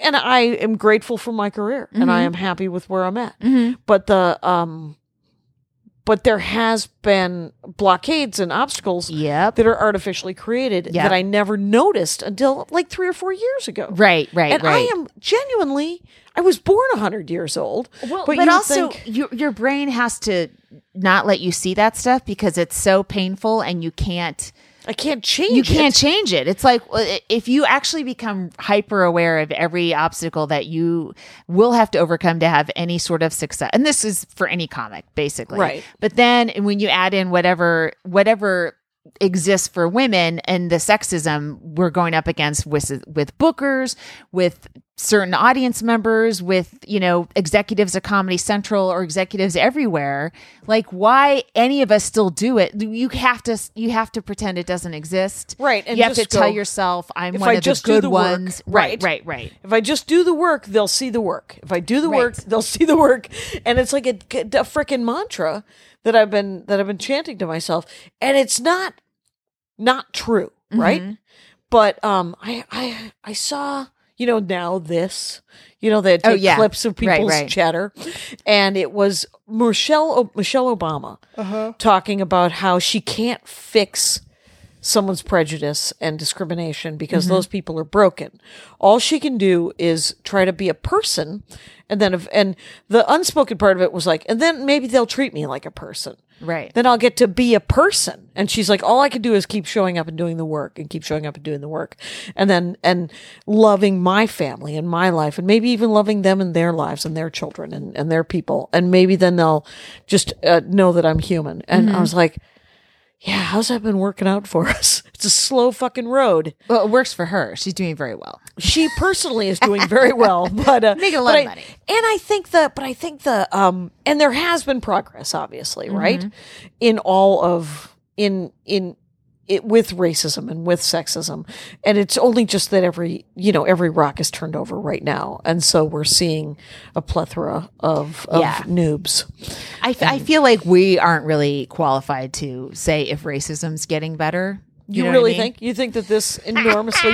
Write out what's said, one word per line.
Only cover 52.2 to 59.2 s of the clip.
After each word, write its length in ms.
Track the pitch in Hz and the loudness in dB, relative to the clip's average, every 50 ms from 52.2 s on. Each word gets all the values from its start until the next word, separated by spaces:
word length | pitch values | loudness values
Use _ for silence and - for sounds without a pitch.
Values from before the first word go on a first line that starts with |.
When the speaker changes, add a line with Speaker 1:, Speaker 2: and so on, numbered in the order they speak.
| 208 185 | 0 0
Speaker 2:
do 260 | 151 - 202 247 262 | 0 -2 -2 0 2
it? 240 | 214 180 - - 208 | 2 0 0 -2 -6
You 280 | 220 214 220 233 254 247 | -8 -6 -4 -4 -4 -4
have 320 | - 254 262 254 247 226 | -4 0 2 2 0 0
to, 160 | - 233 226 208 - - _ | -2 -4 -4 -4 -6 -12 _
you 160 | 220 226 226 | -6 -4 -2
have 200 | 233 220 226 226 | -2 -2 -2 -4
to 100 | - 226 | -6 -10
pretend 340 | - - 202 - 214 196 180 | -10 -10 -10 -6 -6 -6 -6
it 80 | 175 175 | -6 -4
doesn't 280 | 185 180 175 180 175 160 | -4 -6 -6 -6 -8 -10
exist. 600 | 151 151 156 180 185 190 196 - - - - - - | -12 -10 -4 -2 -2 -2 -2 -6 -12 -16 -16 -10 -4
Speaker 1:
Right, 260 | 262 277 240 202 196 | 0 0 0 0 -2
and 120 | - 233 226 | -2 2 2
Speaker 2:
You 60 | 233 | 2
have 120 | 233 254 | 4 4
Speaker 1:
just 140 | 233 214 - | 0 -2 0
Speaker 2:
to 80 | - 202 | 2 2
tell 100 | 185 208 | 2 2
Speaker 1:
go, 60 | 208 | 0
Speaker 2:
yourself, 560 | 208 202 - - 208 190 180 180 175 170 - - | -2 -6 -6 -4 -2 -2 0 -2 -4 -6 -10 -10
I'm 200 | - 180 - 190 | -8 -8 -6 -6
Speaker 1:
"If 80 | 196 | 0
Speaker 2:
one 80 | 196 240 | 2 2
Speaker 1:
I 20 | |
Speaker 2:
of 40 | 226 180 | 2 4
the 20 | |
Speaker 1:
just 240 | 160 269 277 - - | 2 0 0 0 2
do 80 | 226 | 2
Speaker 2:
good 120 | 214 214 196 | 2 2 4
Speaker 1:
the 60 | 180 | 2
work," 120 | 185 185 180 180 180 180 | 2 2 2 2 0 -2
Speaker 2:
ones. 240 | 185 190 - - - | -4 -8 -10 -12 -8
Right, 340 | - 202 202 160 - 226 - | -2 0 0 0 0 -2 -2
Speaker 1:
right. 200 | 190 175 156 - | -2 -2 -2 -4